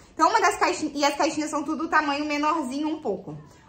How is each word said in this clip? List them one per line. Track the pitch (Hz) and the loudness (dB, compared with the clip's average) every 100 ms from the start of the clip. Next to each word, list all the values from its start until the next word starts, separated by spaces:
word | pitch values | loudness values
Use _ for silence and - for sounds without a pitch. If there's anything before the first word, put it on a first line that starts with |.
| - | -14
Então, | - 330 | 2 4
uma | 440 | 4
das | - - | 2 2
caixinhas, | - - 311 285 | 0 0 -4 0
e | |
as | 285 | 0
caixinhas | 294 311 302 302 | 2 0 0 -4
são | 294 | -4
tudo | 294 294 330 | -4 -4 2
tamanho | 311 294 285 | 2 2 -2
menorzinho | 302 294 302 330 247 277 302 | -2 0 0 0 -2 -4 -4
um | 320 | -4
pouco. | 233 185 - 151 - - | -4 -6 -8 -14 -16 -20